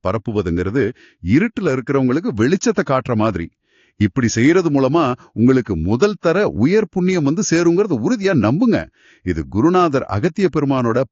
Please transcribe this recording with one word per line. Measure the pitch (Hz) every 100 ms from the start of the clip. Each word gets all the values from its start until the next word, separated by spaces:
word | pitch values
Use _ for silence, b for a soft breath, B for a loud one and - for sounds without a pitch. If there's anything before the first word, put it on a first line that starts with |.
| 92
பரப்புவதுங்கிறது | 110 120 104 90 85 90 135 107 - b b 87
இருட்டுல | 131 233 - 180 131
இருக்கிறவங்களுக்கு | 117 135 131 143 220 107
வெளிச்சத்தை | 120 190 247 208 190
காட்டுற | 131 123 107
மாதிரி. | 110 90 82 _ _ _ _ -
இப்படி | 104 - 117
செய்யறது | 113 135 175 165
மூலமா | 139 131 165 135 123 b
உங்களுக்கு | 107 120 131 - 82
முதல் | 85 120 208 202
தர | 175 170 190
உயர் | 78 131 214 202
புண்ணியம் | 185 180 185
வந்து | 139 170 180
சேருங்கிறது | 165 170 170 214 127
உறுதியா | 135 233 196
நம்புங்க. | 196 110 156 247 156 80 b b b
இது | 90 80 67
குருநாதர் | 95 156 185 175 135
அகத்திய | - 110 165 170 185 151
பெருமானோட | 139 131 120 120 135